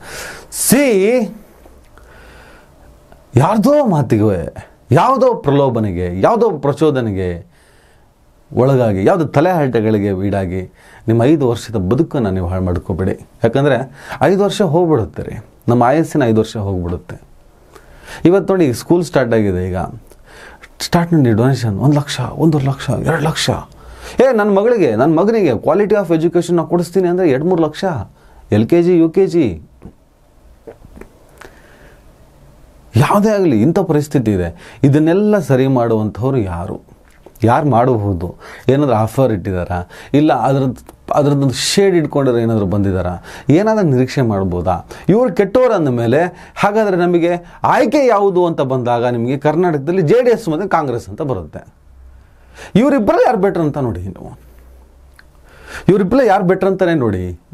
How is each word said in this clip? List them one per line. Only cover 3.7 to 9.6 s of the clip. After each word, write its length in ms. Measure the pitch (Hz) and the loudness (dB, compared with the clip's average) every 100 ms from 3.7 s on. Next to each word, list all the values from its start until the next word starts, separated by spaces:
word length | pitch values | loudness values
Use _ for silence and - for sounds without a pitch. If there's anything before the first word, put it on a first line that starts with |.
| 294 254 | 2 2
ಮಾತಿಗೆ, 680 | 156 117 110 107 90 69 - - _ - | 0 0 0 2 0 -6 -12 -20 _ 0
ಯಾವುದೋ 420 | 147 226 269 262 | 2 4 2 0
ಪ್ರಲೋಭನೆಗೆ, 880 | 233 143 143 139 117 107 87 90 92 | 0 0 0 0 0 -4 -4 -4 0
ಯಾವುದೋ 280 | 143 185 226 | 0 2 0
ಪ್ರಚೋದನೆಗೆ 1040 | 151 139 135 156 131 113 95 90 85 - _ _ _ _ _ _ _ _ _ _ - | 0 -4 0 0 0 -2 -4 -4 -6 -14 _ _ _ _ _ _ _ _ _ _ 0
ಒಳಗಾಗಿ, 500 | 131 135 117 95 123 | 2 2 2 2 2
ಯಾವುದೋ 200 | 185 147 | 2 0
ತಲೆಹರಟೆಗಳಿಗೆ 1040 | 143 175 175 | 0 2 0